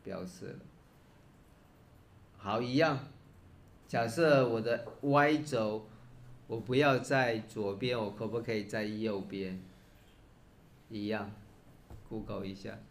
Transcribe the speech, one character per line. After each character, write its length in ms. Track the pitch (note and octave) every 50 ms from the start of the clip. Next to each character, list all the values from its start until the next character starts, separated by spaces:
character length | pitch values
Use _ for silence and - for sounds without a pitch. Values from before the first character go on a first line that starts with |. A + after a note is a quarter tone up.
| _
标 220 | - F#2 - -
示 220 | - - - -
了。 120 | G2 - - - - - - - - - - - - - - - - - - - - - - - - - - - - - - - - - - - - -
好， 240 | - G2 G2 G#2+ A2+
一 140 | B2 B2 B2+
样， 320 | C#3+ D#3+ D#3 C#3+ - - - - - - - - - - - - - - - - - -
假 200 | - - A#2+ A#2
设 400 | A2+ A2+ E3+ E3+ D#3 D3 C3+ C3
我 140 | A#2+ A2+ A2+
的 260 | G#2+ A#2 A#2+ - - - - -
Y 380 | - C#3+ C#3 C#3+ C#3+ D3+ D#3 D3
轴， 480 | D3 - C3 A#2 A2 G#2+ G#2+ A2 - - - - - - - - - - - - -
我 140 | - A2+ A2+
不 160 | A2 - B2+
要 240 | C3+ D3 C#3+ C3 B2
在 400 | - - C#3+ C3+ B2+ A#2+ A#2 A2+
左 360 | A2 - - A2+ G#2 G2 G2
边， 220 | G2 B2+ B2 B2
我 160 | A#2+ A2 G2+ G2
可 140 | - A2+
不 140 | G#2+ G#2+ A#2
可 120 | A2+ A#2+ A2+
以 120 | G#2+ G2+
在 180 | G2+ - A2 G#2+
右 380 | G#2+ G#2+ G#2+ A2 A2 G#2 G2
边？ 380 | F#2+ F#2 G2+ G2 G2 F#2 F#2+ F#2 F#2 - - - - - - - - - - - - - - - - - - - - - - - - -
一 180 | A2+ G#2+ G2+
样， 240 | G#2 G#2+ G#2+ G2+ G2 G#2+ - - - - - - - - - - - - - -
Google 380 | - A2+ A2 G2+ - G#2 G2 G2
一 80 | G2 G2
下。 240 | F#2+ - G#2 G#2 G#2+ - -